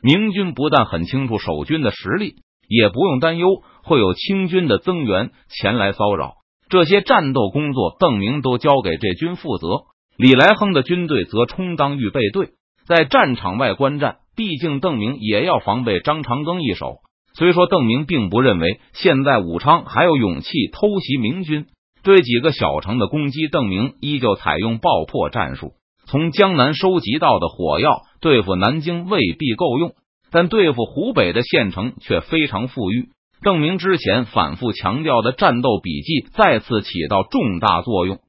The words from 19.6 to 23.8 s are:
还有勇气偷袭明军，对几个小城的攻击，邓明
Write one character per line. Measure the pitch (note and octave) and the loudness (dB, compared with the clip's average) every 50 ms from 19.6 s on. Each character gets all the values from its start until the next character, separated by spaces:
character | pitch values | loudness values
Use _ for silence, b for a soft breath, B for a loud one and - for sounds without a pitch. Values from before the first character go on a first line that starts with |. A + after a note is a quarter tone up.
| - C3+ D#3+ E3+ - | 2 2 2 2 2
还 | - - A2+ D#3 | -4 -2 0 2
有 | F3+ D#3+ | 4 4
勇 | C#3 A#2 G2 E2 C2+ - | 2 2 0 0 -4 -8
气 | - - - - - - | -6 -2 -2 -2 -2 -2
偷 | - - G#3+ G#3 G3 | -2 -2 0 0 0
袭 | - - C3+ C#3 | -2 -2 -2 -2
明 | A#2 G#2 C#3+ F#3 F#3 | -2 -2 -4 -4 -4
军， | D#3 D3+ D3+ D3 _ _ _ _ _ _ _ _ | -4 -4 -4 -4 _ _ _ _ _ _ _ _
对 | F#3+ G3 F#3+ D#3 | 6 6 6 6
几 | A#2 A#2+ A#2+ | 6 0 0
个 | B2 D#3+ C#3 | 0 0 -2
小 | - - E2 C#2+ D2+ | 0 -2 -2 -2 -2
城 | - - G#2+ B2+ | -4 -4 -2 -2
的 | G#2+ G3 | -2 -2
攻 | - D3+ D3+ C#3+ | -2 -4 -4 -4
击， | B2+ D3 D#3+ D3+ | -4 -6 -6 -2
邓 | - E3 C3 | -2 -2 -2
明 | G2+ F#2 F#2+ | 0 -2 -2